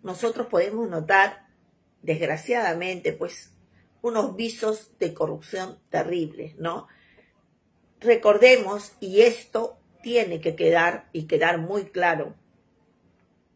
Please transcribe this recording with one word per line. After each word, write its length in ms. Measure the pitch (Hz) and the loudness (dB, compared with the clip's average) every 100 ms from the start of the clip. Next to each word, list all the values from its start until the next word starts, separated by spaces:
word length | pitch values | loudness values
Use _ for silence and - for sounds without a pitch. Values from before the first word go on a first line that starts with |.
nosotros 440 | 185 185 233 233 233 | -14 -6 -4 -4 -2
podemos 400 | 185 202 220 220 | 0 0 -2 -6
notar, 600 | 165 156 196 196 - _ _ _ _ _ _ | -4 2 4 4 -2 _ _ _ _ _ _
desgraciadamente, 1080 | 151 160 151 156 - 240 196 170 180 180 165 | -6 -2 -2 -4 -2 -2 -2 -2 -6 -6 -6
pues, 420 | 156 175 - - _ _ _ _ _ | -6 -8 -12 -20 _ _ _ _ _
unos 320 | 240 226 214 190 | -4 -2 -2 -4
visos 560 | 226 - 220 214 - - | -8 -4 -6 -6 -10 -6
de 140 | 170 - | -6 -4
corrupción 640 | 156 156 - 190 185 - _ | -6 -6 -10 -10 -10 -14 _
terribles, 680 | 160 175 175 156 - 156 151 | -4 -2 -4 -6 -10 -16 -10
¿no? 300 | 170 170 - _ _ _ _ _ _ _ _ _ _ _ | -10 -10 -12 _ _ _ _ _ _ _ _ _ _ _
Recordemos, 920 | 233 233 208 208 247 254 190 208 - - | 2 4 4 8 8 8 4 -8 -10 -14
y 220 | 190 196 | 0 6
esto 600 | 240 233 - 226 233 - _ _ | 6 4 -6 -6 -6 -10 _ _
tiene 360 | 233 240 190 165 | -2 0 0 -4
que 160 | 160 165 | -6 0
quedar 540 | 165 170 170 - - | 2 4 2 0 -8
y 140 | 160 156 | -10 -2
quedar 320 | 156 165 170 | 0 2 0
muy 280 | 165 202 190 | -2 -6 -6
claro, 500 | 180 175 156 - - _ _ _ _ _ _ _ _ _ _ _ | -2 0 0 -4 -12 _ _ _ _ _ _ _ _ _ _ _